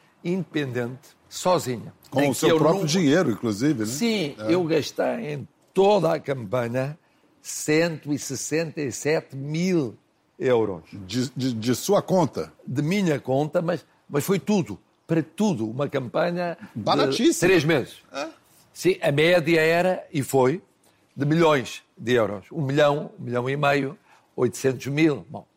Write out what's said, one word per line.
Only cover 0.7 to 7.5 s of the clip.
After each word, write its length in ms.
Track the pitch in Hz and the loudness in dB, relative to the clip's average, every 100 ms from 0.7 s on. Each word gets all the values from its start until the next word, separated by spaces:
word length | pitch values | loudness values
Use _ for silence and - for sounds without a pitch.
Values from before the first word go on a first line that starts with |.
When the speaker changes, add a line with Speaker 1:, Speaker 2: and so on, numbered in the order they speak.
| 123 120 131 - _ _ | -4 -6 -8 -20 _ _
Speaker 1:
sozinha, 640 | - 185 170 127 117 - - - | -4 0 0 0 -8 -10 -18 -6
Speaker 2:
Com 120 | - | 0
Speaker 1:
em 80 | 143 | 0
Speaker 2:
o 40 | |
Speaker 1:
que 60 | - | 2
Speaker 2:
seu 100 | 160 | 2
Speaker 1:
eu 80 | 160 | 4
Speaker 2:
próprio 220 | 151 190 | 4 2
Speaker 1:
não 60 | 160 | 2
Speaker 2:
dinheiro, 460 | 180 147 160 165 | 2 4 4 2
inclusive, 500 | 104 117 98 143 131 | 0 -2 0 0 0
né? 40 | 107 | -4
Speaker 1:
Sim, 500 | 135 226 214 147 - | -2 -2 0 -4 -6
Speaker 2:
É. 140 | 107 | 0
Speaker 1:
eu 100 | 175 | 0
gastei 720 | 160 160 127 - 180 117 143 | 2 0 -2 -4 -2 -4 -6
em 140 | 147 - _ _ | -10 -12 _ _
toda 420 | - 196 208 160 | 2 4 4 2
a 60 | 160 | 0
campanha 760 | - 131 107 123 117 127 135 151 _ _ _ _ | -2 -6 -2 -2 -2 -2 -4 -8 _ _ _ _
cento 680 | - | -14